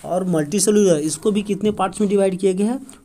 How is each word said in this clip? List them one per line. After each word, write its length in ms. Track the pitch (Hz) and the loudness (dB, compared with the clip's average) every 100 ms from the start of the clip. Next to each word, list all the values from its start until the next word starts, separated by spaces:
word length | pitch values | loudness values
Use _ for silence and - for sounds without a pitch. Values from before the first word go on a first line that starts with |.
| 143 | -6
और 200 | 180 185 | -4 0
मल्टीसेलुलर, 760 | 160 147 196 214 208 196 156 | 0 0 0 2 4 4 2
इसको 320 | 156 - 220 | 0 -2 -2
भी 120 | 208 | -2
कितने 280 | 208 190 214 | -2 -2 -2
पार्ट्स 300 | 208 190 190 | -2 -4 -2
में 80 | 208 | 0
डिवाइड 280 | 202 190 180 | 2 0 0
किया 140 | 190 | 0
गया 180 | 190 208 | 0 -2
है, 80 | 269 - - | -4 -8 -20